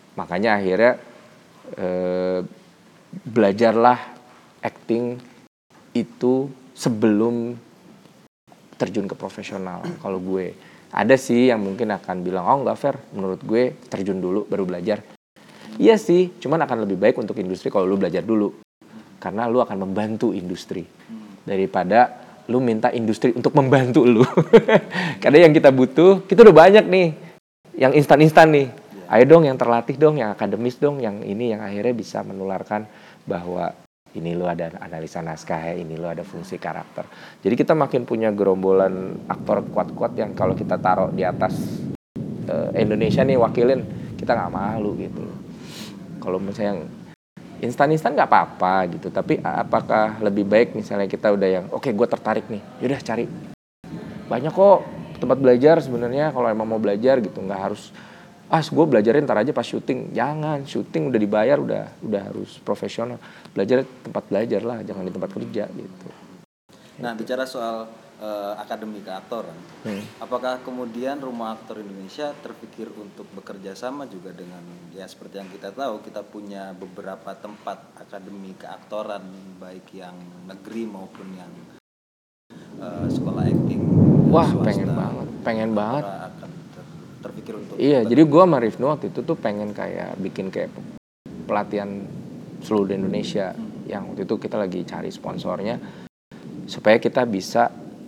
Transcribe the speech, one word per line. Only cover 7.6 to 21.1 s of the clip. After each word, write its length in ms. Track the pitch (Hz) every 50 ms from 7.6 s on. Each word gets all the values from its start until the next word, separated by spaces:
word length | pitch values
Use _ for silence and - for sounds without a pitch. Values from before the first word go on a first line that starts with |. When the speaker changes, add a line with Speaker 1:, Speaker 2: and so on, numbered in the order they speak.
| - - _ _ _ - - - _ - - _ _ _ _ _ _ _ - _ _ _ - -
Speaker 1:
terjun 260 | 127 95 95 110 98
ke 80 | 95 95
profesional. 680 | - 90 95 - - 101 - 101 98 92 92 90 90 87 87 87 - -
Kalau 160 | 101 95 92
gue, 360 | 90 92 95 95 90 90 92 - - - - - - _
ada 260 | - 90 104 110 135 127
sih 320 | - - 120 120 123 127 117
yang 80 | 110
mungkin 320 | 101 98 95 98 120 107 104
akan 320 | 90 - - 92 92 87
bilang, 200 | 90 92 92 87 95
"Oh, 100 | 127 143 131
nggak 140 | 104 110 110
fair, 160 | - 143 135 135 - - -
menurut 280 | 104 98 95 92 - -
gue 320 | 123 110 117 127 127 123 - - - -
terjun 260 | 98 98 98 95 95
dulu 300 | 92 90 92 104 104 -
baru 160 | 101 98 98
belajar." 400 | 90 92 87 87 107 104 101 - - - _ _ _ _ _ - - - - - - -
Iya 240 | - - 214 226 208
sih, 320 | - - 175 175 185 175 180 -
cuman 240 | - 135 147 165 147
akan 240 | 131 131 113 107 101
lebih 80 | 98 90
baik 180 | 98 110 131 127
untuk 160 | 117 101 104 107
industri 300 | 95 92 92 87 - 135
kalau 160 | - 104 95
lu 140 | 92 98 98
belajar 240 | 95 90 82 90 82
dulu. 320 | 104 110 110 104 95 - - - _ _ _ - - - - - - - -
Karena 300 | - 98 90 104 120 120
lu 100 | 113 127
akan 240 | 117 - 107 98 95
membantu 480 | 95 95 104 104 110 113 107 - 117 90
industri 540 | 98 87 90 90 85 - - 92 92 85 - - - - -